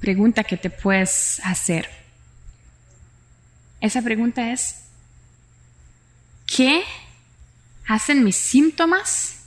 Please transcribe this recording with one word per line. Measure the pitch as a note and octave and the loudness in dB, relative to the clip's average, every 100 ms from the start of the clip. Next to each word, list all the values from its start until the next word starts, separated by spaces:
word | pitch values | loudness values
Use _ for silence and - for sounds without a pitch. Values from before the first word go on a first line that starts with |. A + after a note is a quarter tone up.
| - | 0
pregunta | F#3+ G#3+ A3+ | 2 4 2
que | G#3+ F3+ | -2 -4
te | F#3+ | -6
puedes | - G3 F#3+ F#3+ - - - | -4 0 2 2 -2 -2 -4
hacer. | F#3+ F#3 - E3 - - - _ - - - - - _ _ _ - _ _ _ _ _ _ - | -4 -4 -2 -4 -4 -14 -20 _ -20 -20 -20 -20 -20 _ _ _ -20 _ _ _ _ _ _ -4
Esa | G#3+ B3+ | -2 -2
pregunta | A#3 A3 A#3 A#3+ A#3 | -2 0 0 0 -4
es, | B3 - - - - - - - _ _ _ _ _ - _ _ _ _ - - | -4 -6 -8 -20 -20 -20 -20 -20 _ _ _ _ _ -20 _ _ _ _ -16 -8
¿qué | - C4 D#4 G4 - - - _ _ - _ _ - - | 2 2 2 -2 -12 -20 -20 _ _ -20 _ _ -20 -4
hacen | A3 - C#4+ | -2 2 4
mis | A3+ F#3 | 4 2
síntomas | - B3+ D#4 - E4 F#4 G4 - - - | 2 4 4 4 2 2 0 -4 -6 -10